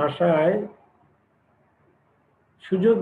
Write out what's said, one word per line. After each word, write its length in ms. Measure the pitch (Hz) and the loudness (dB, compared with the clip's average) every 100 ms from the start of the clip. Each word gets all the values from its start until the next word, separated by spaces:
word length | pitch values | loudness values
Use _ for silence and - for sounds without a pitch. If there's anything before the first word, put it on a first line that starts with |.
ভাষায় 540 | 147 139 175 156 160 208 208 - _ _ _ _ _ _ _ _ _ _ _ _ _ _ _ _ _ _ | -2 0 0 2 2 0 -4 -14 _ _ _ _ _ _ _ _ _ _ _ _ _ _ _ _ _ _
সুযোগ 320 | - 190 208 214 | -6 -2 2 2